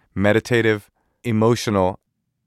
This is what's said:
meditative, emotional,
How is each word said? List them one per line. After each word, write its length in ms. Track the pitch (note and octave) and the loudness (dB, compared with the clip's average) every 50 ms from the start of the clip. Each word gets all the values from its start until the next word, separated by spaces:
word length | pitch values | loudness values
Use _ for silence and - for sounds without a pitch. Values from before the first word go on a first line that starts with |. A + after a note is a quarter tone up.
| _ _ - | _ _ -4
meditative, 760 | F#2+ G2 G#2 G#2+ A2 - - B2+ A#2 A2 A2 G#2+ G#2 - _ _ _ _ _ _ _ - | 0 0 2 2 0 0 0 -2 0 2 0 0 -2 -6 _ _ _ _ _ _ _ -6
emotional, 760 | A#2+ A2 G#2+ A2+ A#2 B2 - - A#2+ G#2 G2 F#2 F#2 - - _ _ _ _ _ _ _ _ _ | -4 0 2 2 2 2 0 -2 -2 0 0 0 -2 -4 -8 _ _ _ _ _ _ _ _ _